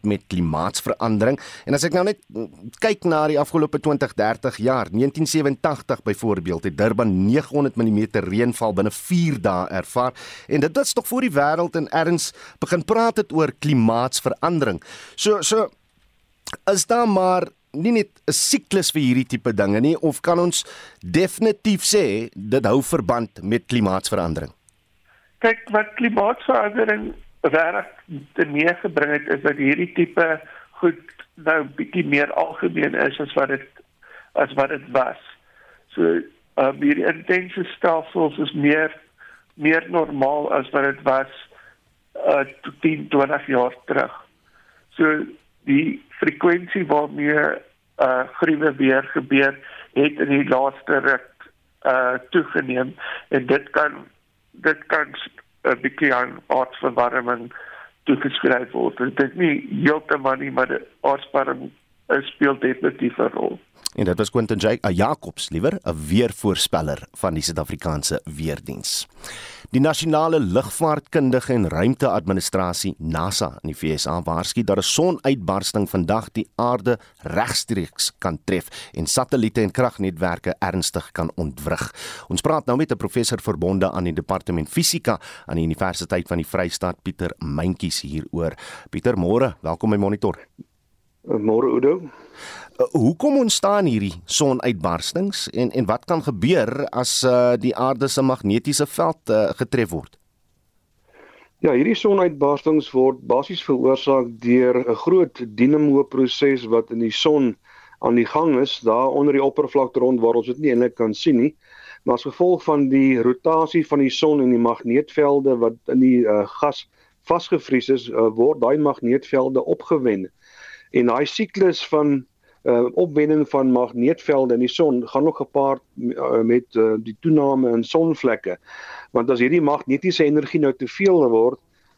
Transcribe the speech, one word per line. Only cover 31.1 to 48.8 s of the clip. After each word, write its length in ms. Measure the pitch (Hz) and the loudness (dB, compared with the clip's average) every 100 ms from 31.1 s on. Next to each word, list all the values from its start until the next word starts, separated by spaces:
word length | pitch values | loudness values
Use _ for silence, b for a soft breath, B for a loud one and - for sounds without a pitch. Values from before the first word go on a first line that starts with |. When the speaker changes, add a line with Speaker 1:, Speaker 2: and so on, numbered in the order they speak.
| - - | -20 -20
Speaker 2:
nou 300 | - 151 160 147 - | -6 -2 0 -2 -8
bietjie 300 | - 185 147 | -4 -4 0
meer 260 | 143 143 | 2 2
algemeen 640 | - 165 - 180 165 147 | 0 -2 -2 -4 0 -2
is 260 | - 139 - | 0 0 -2
as 140 | 143 | -4
wat 140 | - 135 | -2 -2
dit, 200 | 135 - - _ _ B B B | -2 -8 -20 _ _ B B B
as 180 | - - | -2 0
wat 160 | 139 135 | 0 -2
dit 200 | 147 139 | -4 -2
was. 280 | 131 127 - - - b b b b _ | -2 -2 -6 -16 -20 b b b b _
So, 340 | - 82 82 - _ _ | 0 2 2 -4 _ _
ehm, 280 | - 135 139 | -2 0 0
hierdie 240 | 143 147 - | 0 2 0
intense 580 | 165 165 185 180 190 180 - | -2 -2 -2 -2 -8 -8 -2
stelsels 640 | 180 160 160 - 151 135 | 0 0 -2 -2 -2 -2
is 140 | 143 | -6
meer, 460 | 151 147 156 156 - _ B B B B | 0 2 2 0 -6 _ B B B B
meer 300 | - 151 165 165 | -2 0 0 0
normaal 600 | 175 147 143 131 147 147 | -2 -2 0 0 0 0
as 180 | 143 131 | -2 0
wat 140 | 143 | 0
dit 180 | 139 135 | 0 0
was, 260 | 143 131 135 - - b b b _ _ _ - 143 | 0 0 -2 -12 -20 b b b _ _ _ -4 0
uh, 180 | 143 139 - - - | 0 -2 -8 -16 -4
tien, 280 | 160 156 147 | -2 -2 0
twintig 380 | 143 139 143 - | 0 2 -2 0
jaar 280 | 127 123 - - | 0 0 -4 -4
terug. 400 | - 64 - - _ b b b b b - | -2 -2 -6 -20 _ b b b b b 0
So, 300 | 156 151 - - _ _ | 0 0 -6 -16 _ _
die 380 | - 139 160 - - | 0 2 2 -4 -12
frekwensie 800 | - 156 147 180 175 175 202 156 | -4 -4 0 2 2 -2 -4 0
waarmee, 720 | 147 147 147 147 151 151 - - _ _ - | 0 0 -2 0 2 0 -2 -10 _ _ 0
uh, 220 | 131 127 131 - | 0 0 -4 -2
gruwe 320 | 165 151 156 | 0 2 0
weer 260 | 135 | 2